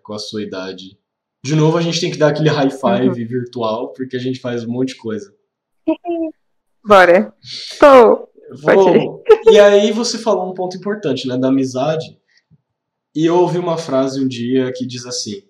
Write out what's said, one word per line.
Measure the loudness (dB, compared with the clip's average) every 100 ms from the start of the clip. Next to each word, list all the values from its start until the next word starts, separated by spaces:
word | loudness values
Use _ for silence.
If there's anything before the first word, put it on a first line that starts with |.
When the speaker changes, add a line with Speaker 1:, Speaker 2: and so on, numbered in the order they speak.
Speaker 1:
com | -14
a | -14
sua | -10 -10
idade. | -10 -10 -12 -14 -18 _ _ _ _ _
De | -4 0
novo, | 0 0
a |
gente | -2 -4
tem | -6
que | -2
dar | 0
aquele | 0 0
high | 0 -2
five | -2 -2 0 -2 -2
Speaker 2:
Uhum. | -6
Speaker 1:
virtual, | -8 -8 -6 -6 -6 -8
porque | -12 -10 -8
a |
gente | -8 -8
faz | -8 -8 -8
um |
monte | -6 -6
de | -8
coisa. | -10 -10 -12 _ _ _ _ _ -8
Speaker 2:
<laughs> | -6 -6 -6 -8 -10 _ _ _ _
Bora. | 2 6 6 4 2 -8 -20 -16 -16 4
Tô. | 8 8 8 4 -2 _ -20 -6
Pode | 2 4
Speaker 1:
Vou. | 6 4
Speaker 2:
ir. | 0 -4 -2 2 6
Speaker 1:
E | 6
aí, | 8 6 2
você | 0 -4 -4
falou | -2 -2 -4
um |
ponto | -6 -8 -8
importante, | -8 -6 -4 -4 -4
né, | -2
da | 0
amizade. | 0 -2 -4 -4 -4 -8 -16 _ _ _ _ _ _ _ _ _ -4
E | 0
eu | 2
ouvi | 2 0
uma | -4 -6
frase | -2 -2 -2 -2
um | -4
dia | -4 -4 -2 -2 -6
que | -10
diz | -10 -12
assim | -12 -10 -14 -16